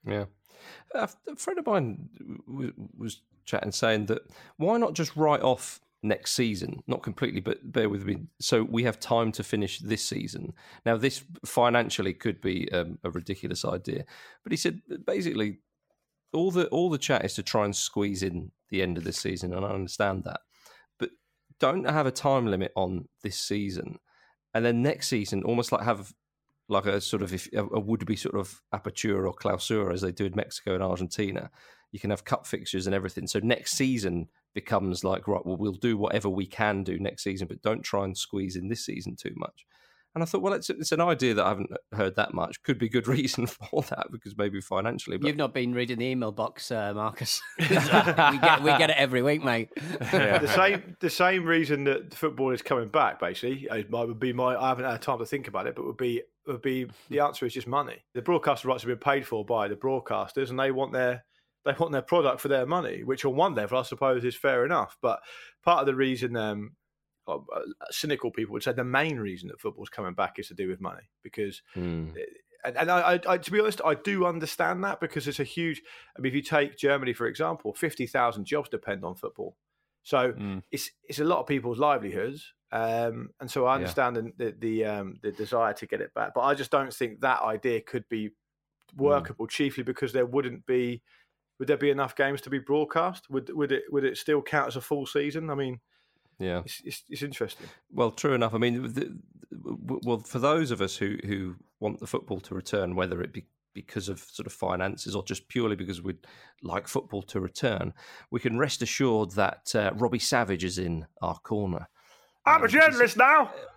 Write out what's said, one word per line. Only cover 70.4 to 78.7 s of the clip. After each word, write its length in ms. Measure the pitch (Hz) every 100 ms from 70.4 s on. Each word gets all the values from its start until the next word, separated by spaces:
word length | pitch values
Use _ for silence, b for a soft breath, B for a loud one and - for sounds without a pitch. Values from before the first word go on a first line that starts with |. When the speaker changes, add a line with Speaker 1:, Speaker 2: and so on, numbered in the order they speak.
| 92
Speaker 4:
to 40 |
do 140 | 90 92
with 140 | 92
money, 220 | 92 90 98 _
because 380 | - - 101 92 b
Speaker 1:
Hmm. 360 | 92 90 82 80 80 - - _ _ 123
Speaker 4:
and, 120 | 127
and 140 | 165
I, 220 | 180 170
I, 60 | 180 180
I, 80 | 180
to 140 | 160
be 80 | 208
honest, 180 | 214 - 160
I 100 | 151
do 300 | 202 196 180
understand 580 | 170 156 - 165 180
that, 160 | 196 -
because 260 | 160 156 131
it's 120 | 135
a 60 | 131
huge, 360 | - 165 147 B B B -
I 40 |
mean, 100 | 131
if 40 | 139
you 60 |
take 360 | 139 156 143 -
Germany, 360 | 143 139 127
for 140 | 117 117
example, 460 | 113 160 165 208
fifty 340 | - 160 - 123
thousand 360 | 135 120 104 95
jobs 220 | 147
depend 380 | -